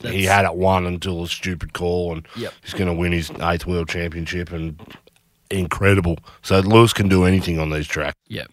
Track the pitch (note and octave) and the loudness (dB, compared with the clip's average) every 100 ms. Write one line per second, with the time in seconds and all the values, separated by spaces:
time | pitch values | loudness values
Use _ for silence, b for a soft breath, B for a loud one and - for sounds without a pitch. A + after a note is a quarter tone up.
0 | - G2 F#2+ G2+ F#2+ E2+ F#2+ F#2+ F2+ F2+ | -6 -2 2 4 2 2 2 2 0 -4
1 | F#2+ F2 E2+ - F#2 E2+ E2 - F2 F2 | -6 -6 -6 -8 -6 -6 -8 -6 -2 -2
2 | F2 D#2+ D#2+ - A2 B - - F#2 E2 | -2 -6 -10 -12 -12 B -10 -4 -2 0
3 | F2 F2 D#2+ - E2 E2+ - F2 E2 F2+ | 0 -2 -4 -4 -2 -2 -2 -4 -4 -6
4 | E2+ E2 D#2+ F2+ E2 E2 D#2+ D2+ - - | -6 -8 -8 -8 -8 -8 -8 -10 -16 -20
5 | _ _ _ _ - F#2+ E2+ - F#2+ G2 | _ _ _ _ -8 -4 -4 0 2 4
6 | E2+ E2 - B - F#2+ F#2+ A2+ A#2 - | 2 -2 -6 B 0 2 6 8 8 6
7 | G2+ F#2 F2+ F#2+ F2+ E2 D#2 D#2 D2+ D#2 | 4 4 4 4 2 -2 -2 -4 -4 -6
8 | D2 - - - - | -6 -8 -12 -12 -12